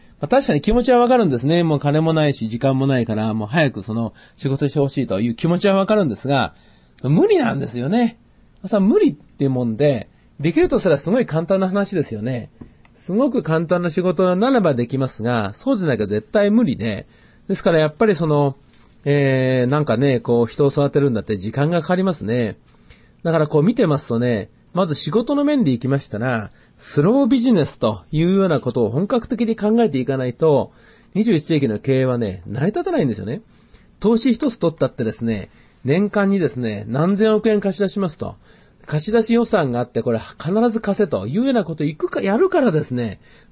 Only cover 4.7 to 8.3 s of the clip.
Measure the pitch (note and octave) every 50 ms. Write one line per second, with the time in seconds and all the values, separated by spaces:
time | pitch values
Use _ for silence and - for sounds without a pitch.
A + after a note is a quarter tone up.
4.7 | - D3+ C#3 C3+ - C#3+ B2 A2+ F#2+ G2 A#2 A#2+ A2+ - - E3 F3 F3 G3+ G3
5.7 | F#3+ F#3+ G3 A3 G#3+ G#3 F3+ B2+ G2 - - C3 C#3 C3 G#2 F2 - - - -
6.7 | - _ _ _ _ - - - D#3 A#3 F#4 A4+ G4+ E4+ C4 - C#3 C#3 - -
7.7 | A#2 A#2+ B2 D#3+ G#3+ B3 A#3+ A#3 - - _ _